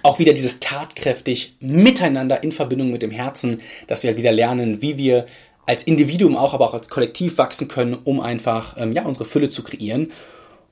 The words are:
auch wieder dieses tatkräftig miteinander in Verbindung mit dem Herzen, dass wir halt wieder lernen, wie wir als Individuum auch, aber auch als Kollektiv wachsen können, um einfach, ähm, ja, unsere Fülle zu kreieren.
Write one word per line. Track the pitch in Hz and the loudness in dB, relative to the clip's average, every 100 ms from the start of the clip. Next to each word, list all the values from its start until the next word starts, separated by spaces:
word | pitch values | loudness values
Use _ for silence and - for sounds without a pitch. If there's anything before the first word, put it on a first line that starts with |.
auch | - - | 2 6
wieder | 160 | 4
dieses | 135 127 - | 4 0 -4
tatkräftig | - 139 151 - 135 123 - 120 - _ | -8 -8 -10 -6 -4 -4 -4 -6 -8 _
miteinander | 131 156 226 254 170 135 131 131 | 0 6 6 6 2 0 0 -2
in | 156 | -2
Verbindung | 156 131 131 127 | -4 -4 -2 -2
mit | 120 | -2
dem | 110 | -6
Herzen, | 110 127 - 123 113 - - - | -6 -8 -4 -4 -6 -10 -20 -6
dass | 117 | -2
wir | 123 | -2
halt | 113 | 0
wieder | 117 | 2
lernen, | 110 117 127 117 107 | 4 2 2 -2 -2
wie | 143 143 | -4 -2
wir | 135 123 123 - _ _ - | 2 2 0 -10 _ _ -4
als | 123 | -2
Individuum | - 156 147 175 180 131 | 2 2 4 4 2 4
auch, | 139 | 2
aber | 135 117 | 2 0
auch | |
als | 117 - | 0 -8
Kollektiv | - 160 - 175 165 | -2 -2 -2 -2 0
wachsen | 127 - 131 | -2 -2 -6
können, | - 120 123 | -4 -4 -4
um | 143 135 | -2 -2
einfach, | 117 117 123 113 110 - | -2 -4 -2 -2 -4 -6
ähm, | 113 | -4
ja, | 120 | -2
unsere | - 131 - | -4 -6 -4
Fülle | 151 139 | -2 0
zu | - | -2
kreieren. | - - 104 123 160 - - - - _ _ | -10 -10 -6 -4 -4 -8 -20 -20 -20 _ _